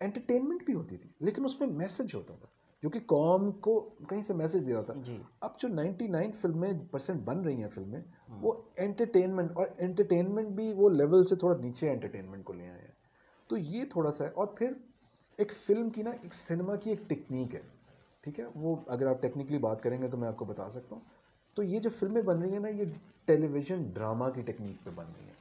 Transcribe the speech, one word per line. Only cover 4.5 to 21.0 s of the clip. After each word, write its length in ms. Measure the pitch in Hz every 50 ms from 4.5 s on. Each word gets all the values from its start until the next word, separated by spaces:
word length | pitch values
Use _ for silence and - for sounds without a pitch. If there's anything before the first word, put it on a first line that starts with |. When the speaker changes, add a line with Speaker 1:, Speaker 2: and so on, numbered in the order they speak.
| 175 185 151
Speaker 1:
दे 100 | 127 120
रहा 100 | 113 104
था। 120 | - 139
Speaker 2:
जी। 280 | 143 127 123 120 104 - - - _ -
Speaker 1:
अब 120 | 220 - -
जो 80 | - 294
नाइंटी 400 | 202 156 147 180 196 175 240 214
नाइन 240 | 180 156 185 220 214
फिल्में, 560 | - - 185 160 165 175 196 196 160 - -
percent 360 | - 139 - - 190 147 104
बन 140 | 110 131 185
रही 220 | 190 160 139 120
हैं 80 | 107 101
फिल्में, 360 | - 107 95 98 110 156 175 - - - _ -
Speaker 2:
हम्म। 120 | 117 101
Speaker 1:
वो 300 | - 220 226 - - - - -
entertainment, 800 | 185 202 196 202 233 233 233 185 185 185 190 185 175 165 -
और 180 | 175 185 - - -
entertainment 680 | 175 180 180 185 202 - 180 170 180 190 202 220 220 214
भी 240 | 196 190 220 220 214
वो 160 | 190 202 208
level 360 | 175 143 143 147 170 190 180
से 120 | 180 190
थोड़ा 240 | 180 175 180 175 139
नीचे 280 | 123 123 120 - 160 151
entertainment 560 | 131 117 107 101 90 101 92 92 98 98 90
को 80 | - 95
ले 120 | 87 87
आए 160 | 90 90 87
हैं। 160 | - - - _ _ _ _ _ _ _ _ _ _ -
तो 60 | 226
ये 280 | 220 165 143 180 233 262
थोड़ा 260 | 277 - 175 160 147
सा 140 | 147 - 143
है। 60 | -
और 240 | - 170 202 208 - -
फिर 260 | 226 254 262 - - - _ _ _ _ _ _ _ _ _ -
एक 120 | 208 202 -
film 380 | - - - 202 226 233 226
की 120 | 220 220 214
ना, 80 | 233
एक 240 | 240 - - 175 -
cinema 420 | - - - 170 170 180 185 208
की 140 | 202 202 214
एक 160 | 214 208 - -
टेक्निक 460 | 151 - - - 131 127 127 117 -
है, 80 | - - - - - _ - - - - _ _ _ -
ठीक 140 | 147 147 -
है? 80 | 233 - -
वो 280 | 151 156 165 165 151 - -
अगर 180 | 127 123 135
आप 160 | 135 131 131 135
technically 360 | 123 - 143 139 135 147 143
बात 220 | 117 110 110 110
करेंगे 280 | - - 123 127 131 123
तो 80 | 127
मैं 120 | 123 120 117
आपको 180 | 110 - 120
बता 220 | 101 104 - 95 101
सकता 260 | 113 127 - - -
हूँ। 120 | -